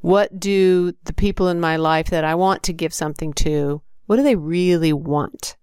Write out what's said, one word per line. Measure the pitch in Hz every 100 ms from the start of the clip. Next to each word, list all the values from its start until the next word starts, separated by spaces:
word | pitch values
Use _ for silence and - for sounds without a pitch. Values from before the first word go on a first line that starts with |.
What | 170 196 208 190
do | 196 196 185 180 175 175
the | -
people | - 202 190 180
in | 170
my | 165 160
life | 160 160 160
that | 170
I | 156 165
want | 190 190
to | -
give | 165 160
something | - 151 151 156
to, | 147 - 151 143 147 - - -
what | 220
do |
they | 285 214
really | 151 175 180 175 160
want? | 147 147 147 143 - - -